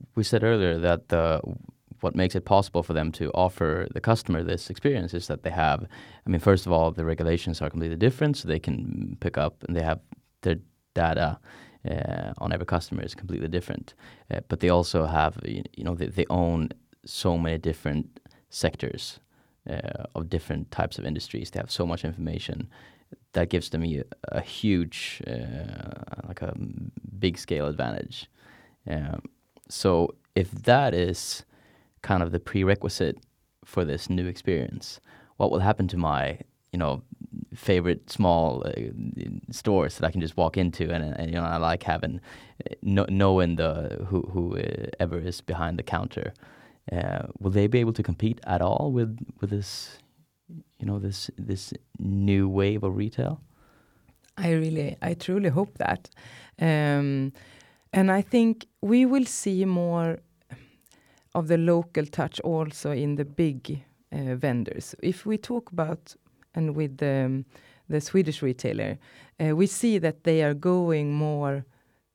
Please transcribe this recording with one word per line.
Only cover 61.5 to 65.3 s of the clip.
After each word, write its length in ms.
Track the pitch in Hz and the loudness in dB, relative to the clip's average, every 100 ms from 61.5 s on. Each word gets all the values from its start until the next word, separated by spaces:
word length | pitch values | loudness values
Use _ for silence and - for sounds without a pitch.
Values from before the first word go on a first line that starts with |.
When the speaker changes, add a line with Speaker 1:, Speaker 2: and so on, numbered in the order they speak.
| 165 | 4
Speaker 2:
local 480 | 165 170 170 - 151 | 6 4 2 -2 -2
touch 340 | - 151 - | -2 -4 -4
also 500 | - 160 156 - 147 | -2 -2 -2 -4 -4
in 260 | 135 147 143 | -2 0 -2
the 80 | |
big, 580 | 143 143 165 131 - 147 - _ - | -2 0 0 0 -6 -10 -10 _ -10
uh, 220 | 143 131 | -6 -4
vendors. 600 | 127 135 120 107 - - - | 0 0 0 -2 -6 -12 -6
If 240 | 175 185 | -4 -2
we 120 | 214 | -2